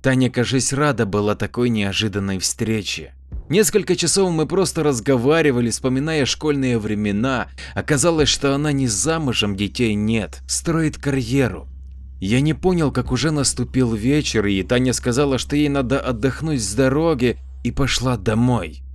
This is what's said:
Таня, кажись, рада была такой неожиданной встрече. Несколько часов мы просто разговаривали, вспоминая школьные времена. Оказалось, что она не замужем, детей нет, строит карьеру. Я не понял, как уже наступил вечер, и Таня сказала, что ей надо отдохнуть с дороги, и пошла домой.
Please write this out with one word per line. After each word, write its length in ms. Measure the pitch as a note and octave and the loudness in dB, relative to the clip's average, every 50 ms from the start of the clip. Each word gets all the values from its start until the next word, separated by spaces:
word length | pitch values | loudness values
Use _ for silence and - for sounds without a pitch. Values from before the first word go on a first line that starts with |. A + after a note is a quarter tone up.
Таня, 260 | - C3+ C3 C3 C3 A#2+ | 2 2 4 4 2 2
кажись, 440 | - C3 A#2+ F#2+ A#2+ C3+ A#2 - | 2 0 0 2 2 0 0 0
рада 340 | C#3 C3+ D3+ D3 C3 G#2 A#2 | 0 2 2 2 2 2 0
была 300 | G2 F#2 G#2 G#2 G#2 G#2 | 0 2 2 2 2 0
такой 320 | - G#2 G2 - A#2+ B2 B2 | 0 -2 -4 -2 0 0 2
неожиданной 720 | A#2 A2 G2+ G2 F#2+ - A2 G#2+ F#2 G2+ G2 G2 F#2+ F#2 | 2 0 0 0 0 -2 -2 -2 -2 -2 -2 -2 -2 -2
встрече. 720 | E2+ - - - A2+ G#2+ A2+ A2 F#2+ - - - D2+ - - - - - - - - - | -2 -4 -4 -2 -2 -2 -2 -2 -2 -6 -8 -8 -10 -14 -18 -20 -18 -14 -12 -12 -6 0
Несколько 460 | C#3 G3+ G#3+ - - G#3 F3 - F3+ | 2 4 4 4 4 0 2 2 0
часов 380 | - - E3 - G3 G3 F#3 | 0 2 0 2 2 2 2
мы 160 | E3 D#3 D#3 B2+ | 2 0 0 0
просто 340 | E3 F#3 F#3 - - E3 | 2 0 0 0 0 0
разговаривали, 880 | D3+ D3 C#3 A2+ G2 C#3 C3+ B2 A2+ C#3 D#3 E3 D#3+ D3 B2 B2 A#2+ A#2 | 0 2 0 0 2 2 2 4 4 4 4 4 4 4 2 2 0 0
вспоминая 560 | G#2 - - C3 B2+ C3 C#3+ D#3+ D#3+ D3+ C3 | -2 -2 -2 0 0 0 -2 0 0 0 0
школьные 540 | A#2 - - - D#3 D3 C#3 C3 B2+ A#2+ A2+ | 0 -2 -2 0 0 0 0 0 0 0 0
времена. 680 | G#2 G#2 G#2+ G#2 G#2+ G#2 G2+ G2+ A#2 C3+ C3 A#2 F#2+ - - - - - - | 0 -2 -2 0 0 0 0 0 0 0 0 -2 -4 -6 -10 -16 -16 -8 -6
Оказалось, 520 | G2+ G2 - D3+ C3+ D3 F3 E3+ D#3 D3 B2 | -6 0 0 0 2 4 2 4 4 2 2
что 280 | - - - C#3 C#3 | 2 2 0 0 2
она 160 | C#3 D3+ D3+ | 2 0 0
не 160 | C#3+ C3+ C3+ B2 | 0 0 0 0
замужем, 680 | G#2+ F#2+ - D#3 D#3+ E3 D#3 C3 A2 - G#2+ G2+ G2+ | 0 0 0 0 0 0 0 -2 0 0 0 0 0
детей 400 | F#2+ G#2 F#2+ - - B2 A2+ G#2 | -2 -2 -4 0 0 0 0 2
нет, 480 | G#2 G#2 A2 A2+ A2+ F#2+ - - - - - | 0 0 0 0 0 -2 -4 -10 -16 -10 -6
строит 480 | - - - E3+ D#3+ E3 D#3+ D3+ - | -6 -4 -2 -2 0 0 0 -2 -2
карьеру. 720 | - - C#3+ C3+ C3+ B2 A2 B2+ C#3 C3 A2 F#2 E2+ - - - - - - - - - - - - | -2 -4 -2 -2 -2 -2 0 2 2 2 2 0 -6 -12 -14 -16 -16 -16 -16 -16 -16 -16 -16 -12 -6
Я 200 | G2 F#2+ A2+ B2+ | -2 0 2 2
не 140 | C#3+ D#3 D3+ | 2 2 0
понял, 380 | - - F#3 F#3 E3+ D#3 C3 | 2 0 0 2 2 2 0
как 180 | - B2+ A#2+ - | 0 -2 -2 -2
уже 220 | B2+ A#2 B2 D#3+ | -2 0 0 0
наступил 640 | D#3 D3 C3+ - - - A#2+ A#2 - C3 B2+ A#2 A2+ | 0 0 0 -2 -2 -2 -6 -2 0 0 2 2 0
вечер, 520 | G#2+ G#2 B2+ C#3+ D3+ C#3 - - A2+ G2+ | 0 0 2 2 2 0 0 0 0 2
и 160 | G2+ G2+ F#2+ | 2 2 0
Таня 300 | F2+ - B2 B2 B2+ C3 | 2 2 0 2 2 0
сказала, 460 | A2+ - - B2 A#2 B2+ D3 C#3+ C3 A#2+ | 0 0 -2 -2 0 2 2 2 0 -2
что 180 | - - D3 | -2 -2 0
ей 120 | D3 D3 D3 | 0 0 2
надо 300 | C#3 C#3 C3 A2+ C3 C#3 | 0 0 0 0 -2 -2
отдохнуть 640 | - B2 B2 G#2 A#2 C3 B2 - D3 D#3+ D#3 B2+ | -2 -4 -4 0 -2 -2 -2 -2 -4 -2 -2 -2
с 100 | G#2+ G2+ | -2 -2
дороги, 640 | G#2 A#2+ C3+ C3 C3 D3+ E3 E3+ D#3+ A#2+ B2 A#2+ G#2 - - - - - - | 0 2 2 2 2 2 2 2 2 2 2 0 0 -2 -8 -16 -16 -6 -6
и 80 | A#2+ | -4
пошла 440 | A#2+ - C#3 B2+ - - - C3 B2 | -2 0 0 0 0 0 0 0 -2
домой. 680 | G#2 F#2 A2 G#2+ A2 A#2+ B2+ B2 A2 F2 D#2 C2+ C2+ - - | 0 0 0 2 2 2 2 2 0 -2 -6 -10 -14 -16 -18